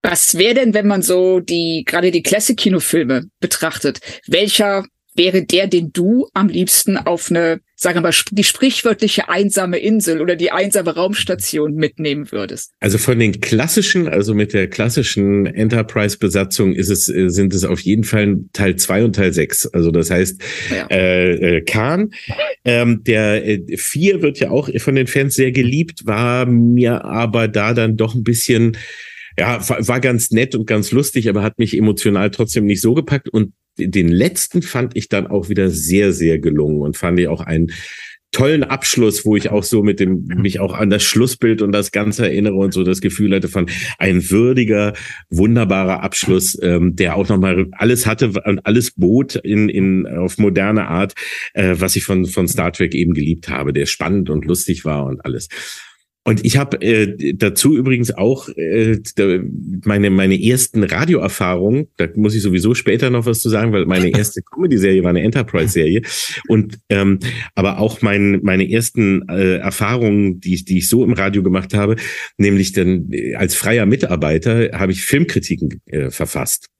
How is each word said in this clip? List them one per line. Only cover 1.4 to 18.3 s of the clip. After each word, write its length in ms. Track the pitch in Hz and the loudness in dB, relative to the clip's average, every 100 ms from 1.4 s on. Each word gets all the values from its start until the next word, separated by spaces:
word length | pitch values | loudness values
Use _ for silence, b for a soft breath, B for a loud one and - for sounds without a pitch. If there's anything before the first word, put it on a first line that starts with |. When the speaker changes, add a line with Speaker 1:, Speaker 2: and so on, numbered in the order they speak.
| 175 170 165 165 - | -2 -4 -2 -4 -4
Speaker 1:
gerade 260 | 170 180 | 0 0
die 120 | 170 | 0
Classic-Kinofilme 1000 | - 202 - 233 214 185 - 160 131 131 - _ | 0 0 0 0 2 0 0 0 0 -2 -4 _
betrachtet, 600 | 151 - 160 - - - B B - | -6 -2 -4 -2 -4 -4 B B -2
welcher 580 | 170 208 - 202 196 190 _ _ - | 0 2 2 0 0 -6 _ _ 0
wäre 280 | 175 185 | 2 2
der, 240 | - 175 196 | 0 0 2
den 240 | 180 165 | 0 0
du 360 | - 180 240 - | -2 2 2 0
am 140 | 196 196 | 0 0
liebsten 500 | 165 185 - - 190 | 0 0 0 0 -2
auf 320 | - 170 - | -2 -4 0
eine, 320 | 170 165 165 _ _ | 0 0 -2 _ _
sagen 220 | 180 175 | -2 0
wir 40 | |
mal, 80 | 170 165 | 0 0
sp-, 180 | - | -2
die 100 | 196 | 0
sprichwörtliche 880 | - - 269 254 233 208 214 - - | 0 2 0 2 0 0 0 -2 -2
einsame 480 | 180 202 196 185 175 | 0 0 0 -2 -2
Insel 440 | 208 220 175 160 | 0 0 0 -2
oder 140 | 170 170 | 0 0
die 160 | 180 | 0
einsame 440 | 180 196 202 170 160 | 0 0 0 -2 -2
Raumstation 800 | 180 208 - 185 - 156 151 151 | -2 -2 -4 -4 -4 -2 -2 0
mitnehmen 560 | 151 - 156 143 147 | -2 -2 -6 -4 -6
würdest? 400 | - 95 - - _ | -8 -8 -10 -14 _
Speaker 2:
Also 180 | 104 107 | 0 0
von 220 | - 120 | 2 2
den 200 | 113 95 | 2 0
klassischen, 680 | - 110 160 - 196 185 165 | 0 0 2 0 2 0 0
also 260 | 80 101 | 0 0
mit 200 | 104 104 | 0 0
der 160 | 104 95 | 0 -2
klassischen 760 | - 107 113 104 - 98 101 98 | -2 -2 0 -2 0 2 2 0
Enterprise-Besatzung 1300 | - 107 117 110 - 104 95 104 95 95 - 98 | 0 0 0 0 0 -2 0 0 0 -2 0 0
ist 160 | 90 95 | 2 0
es, 200 | 95 - | 0 0
äh, 200 | - 92 | 0 0
sind 240 | 87 95 | 2 2
es 100 | 90 | 2
auf 160 | 85 95 | -2 -2
jeden 240 | - 107 | 0 0
Fall 360 | 107 110 104 | 2 2 2